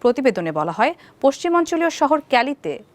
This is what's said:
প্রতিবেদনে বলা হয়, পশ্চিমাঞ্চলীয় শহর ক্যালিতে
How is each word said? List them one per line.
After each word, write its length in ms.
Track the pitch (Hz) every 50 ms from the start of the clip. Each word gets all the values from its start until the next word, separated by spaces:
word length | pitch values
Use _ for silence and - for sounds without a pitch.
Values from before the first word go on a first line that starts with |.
| -
প্রতিবেদনে 500 | 240 247 277 269 262 202 190 170 165 151 156
বলা 160 | 151 165 165 -
হয়, 140 | 220 285 339 - - - _ _ -
পশ্চিমাঞ্চলীয় 640 | 269 269 - - 349 339 349 349 - 349 330 339 330 - -
শহর 180 | 320 269 302 302 294 _ -
ক্যালিতে 400 | 240 240 269 285 - - 160 143 - - _ _